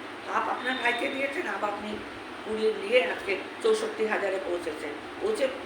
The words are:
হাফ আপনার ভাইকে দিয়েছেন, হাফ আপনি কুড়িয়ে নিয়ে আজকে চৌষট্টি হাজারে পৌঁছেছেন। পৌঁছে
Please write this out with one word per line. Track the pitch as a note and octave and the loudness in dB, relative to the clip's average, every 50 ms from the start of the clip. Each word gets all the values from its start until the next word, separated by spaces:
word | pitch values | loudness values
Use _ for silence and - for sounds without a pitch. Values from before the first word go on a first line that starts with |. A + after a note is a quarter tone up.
| - - - - - - F#3 | -10 -10 -10 -10 -6 0 0
হাফ | A3 A3+ - | 0 2 0
আপনার | - - - B3 C4 B3+ A#3+ | -2 -2 0 -2 0 2 2
ভাইকে | A#3+ A#3+ - - C#4 | 2 2 2 0 -2
দিয়েছেন, | C4+ C4+ C#4 C#4 C#4+ E4 - | 0 0 -2 -2 -2 -2 -2
হাফ | A3+ G3 G3 G#3 | -2 -2 0 0
আপনি | G#3 G#3 G#3 G3+ G#3+ G#3+ G#3+ - - - - - - - - - | -2 -2 -2 -4 -4 -6 -6 -6 -8 -10 -12 -12 -12 -12 -10 -6
কুড়িয়ে | G#3 A3 A3 A3 A3 G#3+ G3 G3 | -4 -2 2 2 2 2 2 0
নিয়ে | G3+ A#3 B3+ - | 4 6 6 6
আজকে | G#3 F#3+ - - G3 F#3+ F#3 - - - - - | 4 0 -2 -2 -2 -2 -2 -2 -6 -6 0 4
চৌষট্টি | A3 A3 G#3+ A3 G#3+ - - A3 | 4 4 4 4 0 0 2 2
হাজারে | G#3+ G#3+ F3+ G3 G3 F#3 F#3+ - | 2 2 2 2 2 0 0 0
পৌঁছেছেন। | F3 F3 E3 - E3 D3+ D3+ D#3 D3 D3 D3+ - - - - | 0 -2 -2 -2 -2 -4 -4 -4 -6 -6 -6 -8 -10 -8 -2
পৌঁছে | F3+ G3+ A3 - C#4 C4 - - - | 0 0 2 2 2 2 0 -2 -6